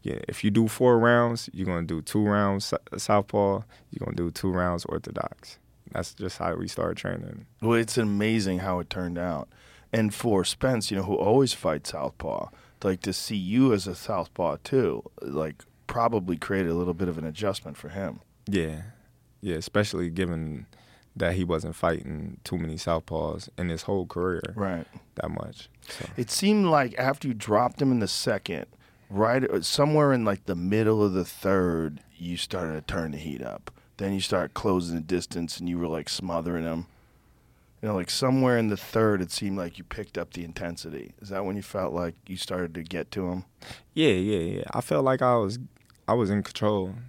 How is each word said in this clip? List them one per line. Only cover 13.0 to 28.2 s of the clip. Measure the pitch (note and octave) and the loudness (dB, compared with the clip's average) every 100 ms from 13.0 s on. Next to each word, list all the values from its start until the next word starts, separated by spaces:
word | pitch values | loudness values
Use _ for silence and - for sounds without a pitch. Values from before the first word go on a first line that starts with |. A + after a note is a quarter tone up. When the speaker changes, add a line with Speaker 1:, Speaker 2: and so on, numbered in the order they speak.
Speaker 2:
to | - | -2
see | F#2 - G#2 | -4 -2 -4
you | F2+ A#2 C3+ | 2 4 6
as | G#2 F#2 | 4 0
a | F2 | -8
southpaw | - G2 E2 - E2+ D2 | -4 -4 -4 -2 -2 -2
too, | - C3+ G2+ A#1+ - - | 0 2 2 -2 -8 -12
like, | - C#2 D#2 - - _ - | -6 -4 -4 -8 -20 _ -6
probably | A#2+ A#2 A2+ F#2 E2+ | 0 2 2 0 -4
created | - G2 F2 | 0 0 2
a | |
little | E2+ F2+ E2+ | 0 0 0
bit | F#2 | -2
of | D#2+ | -2
an | D#2+ | -6
adjustment | D#2 G2+ F#2+ - D2 | -4 -4 -4 -8 -14
for | - | -10
him. | F#2+ F#2+ G1+ _ _ - | -6 -6 -8 _ _ -2
Speaker 1:
Yeah. | G2 D#2+ D#2 G2 - _ _ _ _ | 0 0 -4 -12 -18 _ _ _ _
Yeah, | G2 D#2+ | -4 -4
especially | - G#2 G#2 F2 F2 | 0 0 2 0 -4
given | E2 F2+ E2 D#2+ D2 - - - - _ - | -2 -2 -2 -6 -8 -12 -20 -20 -20 _ -2
that | F2 F#2 | 0 2
he | |
wasn't | F2+ D#2+ D#2+ D#2+ | 0 0 -2 0
fighting | F2 E2 C2 D2+ D#2 - | 0 0 -4 -8 -8 -12
too | - F2+ | -6 -4
many | E2 D#2+ | -4 -4
southpaws | - E2 - D#2+ D#2 D#2 - - | -2 -2 0 -4 -2 -4 -10 -6
in | F2+ | -4
his | D#2+ | -4
whole | - G2+ F2+ | -2 -4 -2
career | F2 F2+ E2+ - G2 | -2 -2 -2 -6 -6
Speaker 2:
Right. | G2 E2+ - - _ - | -4 -4 -8 -18 _ -8
Speaker 1:
that | D#2+ | -6
much. | E2 - - - _ - | -6 -10 -14 -20 _ -18
So. | - - - | -12 -10 -6
Speaker 2:
It | A#2+ | -4
seemed | - G3 G#3+ F#3+ | 2 4 6 6
like | D3+ B2+ - | 6 4 0
after | C3 C#3+ C#3+ | 0 0 -4
you | A2+ | -4
dropped | A2+ G#2+ A#2+ - | 2 4 4 2
him | C#3 | 2
in | B2 | 4
the | G2+ | 2
second, | - | 0